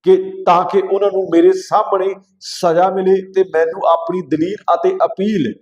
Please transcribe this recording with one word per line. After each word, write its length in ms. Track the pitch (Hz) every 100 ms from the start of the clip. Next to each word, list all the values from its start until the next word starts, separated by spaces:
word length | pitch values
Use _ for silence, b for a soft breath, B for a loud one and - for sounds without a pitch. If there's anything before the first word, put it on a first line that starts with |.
ਕਿ 420 | 175 190 - - -
ਤਾਂ 180 | 175
ਕਿ 160 | 180 196
ਉਹਨਾਂ 280 | - 190 202
ਨੂੰ 200 | 190 180
ਮੇਰੇ 220 | 165 180
ਸਾਹਮਣੇ 600 | 185 - 185 214 196 196 190 _ _
ਸਜ਼ਾ 500 | - - 175 165 180
ਮਿਲੇ 240 | 190 190 190 190
ਤੇ 120 | 190
ਮੈਨੂੰ 440 | 185 160 165 190 -
ਆਪਣੀ 320 | 165 165 180
ਦਲੀਲ 360 | 147 151 175 202 -
ਅਤੇ 220 | 170 185 190
ਅਪੀਲ 480 | 170 - 202 208 120 -